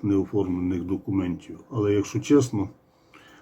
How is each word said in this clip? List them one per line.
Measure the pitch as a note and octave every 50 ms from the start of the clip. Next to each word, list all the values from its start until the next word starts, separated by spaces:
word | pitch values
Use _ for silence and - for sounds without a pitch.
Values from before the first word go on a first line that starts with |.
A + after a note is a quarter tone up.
| -
неоформлених | G2+ G2+ G2 F#2 - - G2+ F#2+ F#2 F2+ F2+ F2+ F2+ F#2 F2+ E2+
документів. | F2 G2 F#2+ - - G2 F#2+ F#2 F2+ F2 - - - E2 D#2+ - -
Але, | - A#2 G#2 G#2 G#2
якщо | G#2 G2 - - A#2
чесно, | - - D3 C#3+ C3 B2 - G#2 F#2 - - - _ _ _ _ _ _ - - - - - -